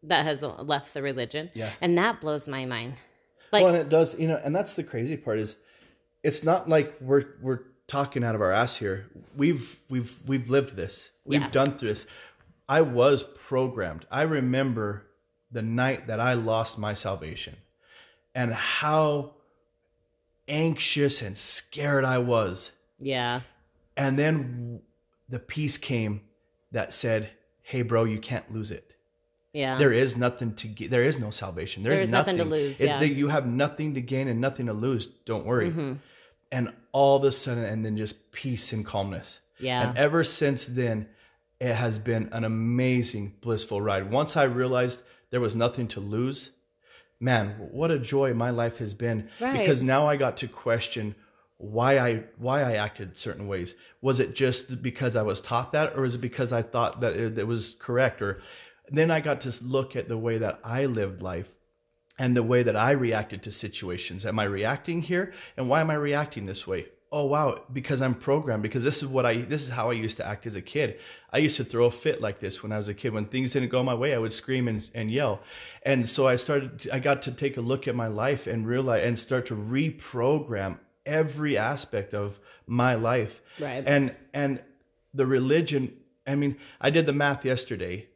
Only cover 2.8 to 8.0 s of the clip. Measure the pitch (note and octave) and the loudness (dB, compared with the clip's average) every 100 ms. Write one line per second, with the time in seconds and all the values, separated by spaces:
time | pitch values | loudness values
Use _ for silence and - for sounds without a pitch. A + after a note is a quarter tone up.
2.8 | A#2 C3 - _ _ _ - G#3 F#3 F3 | -8 -12 -18 _ _ _ 0 6 6 6
3.8 | C#3+ D#3 D#3+ - D#3+ D#3+ C#3 E3 G#3 - | 4 4 4 2 0 0 0 0 -2 -6
4.8 | D3 B2 A#2+ D#3 - G#2+ G#2+ - _ _ | -6 -4 -4 -4 -2 -2 -2 -8 _ _
5.8 | _ _ _ _ D3+ D3 D#3 F3+ E3 D#3+ | _ _ _ _ -2 0 2 2 4 4
6.8 | C#3+ - B2+ C#3 C#3 - B2+ B2+ - _ | 2 -4 4 4 4 -8 -4 -4 -6 _
7.8 | _ C#3 | _ -4